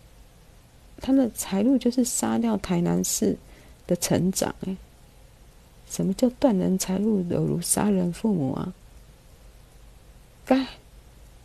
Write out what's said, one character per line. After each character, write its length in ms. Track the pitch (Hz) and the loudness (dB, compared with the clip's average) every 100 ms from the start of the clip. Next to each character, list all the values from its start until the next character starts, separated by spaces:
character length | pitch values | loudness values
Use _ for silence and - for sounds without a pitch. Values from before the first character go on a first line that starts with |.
| - - - - - - - - - - | -20 -20 -20 -20 -20 -20 -20 -20 -20 -10
他 120 | - | 0
的 160 | 269 240 | 2 2
财 320 | - - 196 | -2 -4 0
路 160 | 226 262 | 2 2
就 120 | 240 | 2
是 140 | 254 | 0
杀 340 | 240 - 226 226 | 0 0 -2 0
掉 180 | 233 208 | 0 -2
台 240 | - 175 | 0 0
南 220 | 175 175 | 2 0
市 340 | 185 - 196 - - - - - - | 0 0 0 -2 -8 -20 -20 -12 -4
的 100 | 175 | -2
成 340 | - - 180 | 0 2 2
长 240 | - - - - | 0 -4 -6 -10
欸。 100 | 190 - - - - - - - - - - - | -10 -14 -20 -20 -20 -20 -20 -20 -20 -20 -20 -14
什 160 | - | -4
么 80 | 175 | -2
叫 160 | 190 247 | 2 0
断 260 | 247 277 190 | 2 2 4
人 220 | 180 190 | 2 0
财 200 | - 190 | 0 -2
路 260 | 208 208 175 | 0 0 0
有 140 | 165 | 0
如 160 | 160 156 | 0 -2
杀 280 | 175 - 208 | -2 0 2
人 240 | 190 175 | 2 0
父 220 | 170 226 | -2 -2
母 180 | 185 131 | 0 0
啊？ 220 | - - - - - - - - - - - - - - - - - - - | -4 -6 -10 -20 -20 -20 -20 -20 -20 -20 -20 -20 -20 -20 -20 -20 -20 -20 -8
该 220 | - 262 262 - - - - - - - | 2 2 0 -10 -20 -20 -20 -20 -20 -20